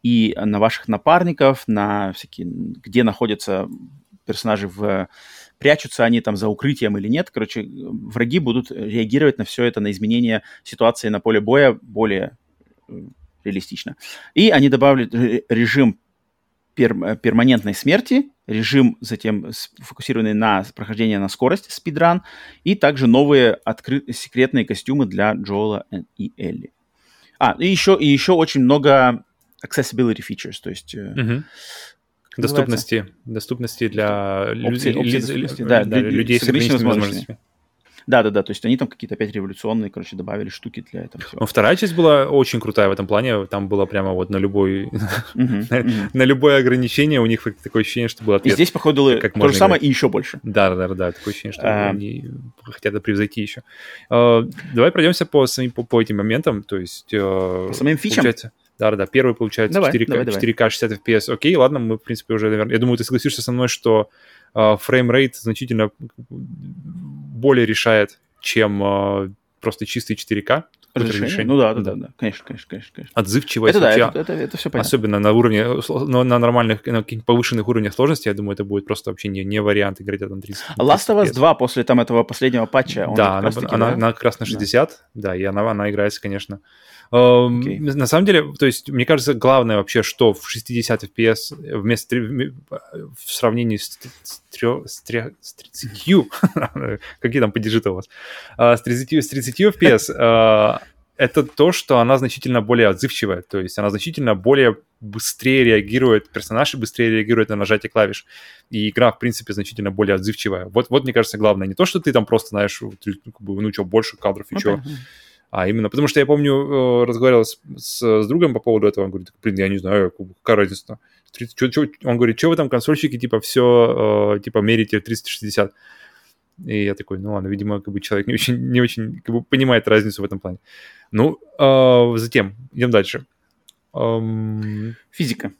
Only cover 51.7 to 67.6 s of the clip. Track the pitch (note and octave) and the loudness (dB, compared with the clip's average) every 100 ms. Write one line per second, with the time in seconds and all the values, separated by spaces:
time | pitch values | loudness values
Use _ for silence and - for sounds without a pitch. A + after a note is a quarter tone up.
51.7 | G#2 G#2 G2+ G#2 B2 B2 B2+ B2 _ A2 | 0 -2 -4 -8 -10 -14 -16 -18 _ -20
52.7 | - - G#2 G#2 G2+ G#2 - G#2 - _ | -8 -6 -4 -4 -2 -2 -4 -10 -12 _
53.7 | - - - _ A#2+ A#2+ A#2 A#2 - - | -20 -20 -20 _ 4 6 4 2 -8 -6
54.7 | B2 C#3+ F3 E3 F3+ E3 D3 C3 - B2+ | 2 2 4 2 0 0 2 2 0 -6
55.7 | A#2+ A#2 A#2+ A2+ G#2 G#2 A#2 E3 G#2+ F#2+ | -6 0 0 0 -2 -2 -2 -2 -4 -6
56.7 | G2 F2+ - _ G#2+ G2 F#2+ F#2 F#2 F#2 | -8 -8 -16 _ -2 -2 -2 -2 -4 -6
57.7 | - C#3 D#3 - A2 B2+ A2 A2+ _ _ | -4 -2 -2 -2 0 0 0 -10 _ _
58.7 | _ A2 G#2 G2 C3 B2+ A2+ A2 - A2 | _ -2 0 0 2 2 0 -4 -2 0
59.7 | F#3+ C3 A#2+ A2+ A#2+ A#2+ G2 A#2 A2 A2+ | 2 0 0 0 -2 -2 -2 -2 0 0
60.7 | - A2+ G#2 - A2 - A#2+ D3+ F3 C3 | 0 -4 -4 0 0 0 -2 0 4 4
61.7 | C#3+ A2+ A2+ - A2+ - A2+ G#2+ G#2+ G#2 | 2 -4 -6 -6 -10 -4 -2 0 0 0
62.7 | A2+ B2 A#2 A2+ B2+ D3 C3+ B2+ B2 B2 | 0 0 0 -2 -2 -2 -6 -6 -2 -2
63.7 | - A#2+ A2 G#2 _ _ _ _ - G#2+ | -2 2 2 0 _ _ _ _ 0 2
64.7 | G#2+ - B2+ B2 B2 C3+ - A2+ G#2+ B2+ | 2 2 2 4 2 0 -2 -6 -6 -4
65.7 | A#2 G#2+ _ B2 _ B2 C3 C3 - C#3 | -2 -2 _ -20 _ -20 -16 -16 -16 -16
66.7 | - - - - - - B2+ C3 C3 | -16 -16 -16 -16 -16 -16 0 4 4